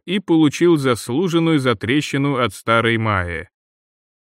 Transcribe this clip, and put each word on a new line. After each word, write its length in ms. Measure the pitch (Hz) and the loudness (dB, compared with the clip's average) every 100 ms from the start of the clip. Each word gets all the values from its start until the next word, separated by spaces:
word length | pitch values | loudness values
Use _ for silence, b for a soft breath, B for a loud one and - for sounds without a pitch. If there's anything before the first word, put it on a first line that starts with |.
| - | -4
и 140 | 202 | -4
получил 580 | - 165 151 - 175 160 | 0 2 2 2 2 4
заслуженную 800 | 135 113 - 131 190 165 165 156 | 2 -2 -4 -4 0 0 2 2
затрещину 760 | 127 113 107 147 - 139 139 127 | 0 -2 -2 -2 -2 -2 -2 -2
от 180 | 120 | -4
старой 440 | - - 113 113 113 | -4 -2 0 2 0
Майи. 520 | 110 98 87 82 - _ _ _ _ _ _ _ | 0 -2 -4 -8 -12 _ _ _ _ _ _ _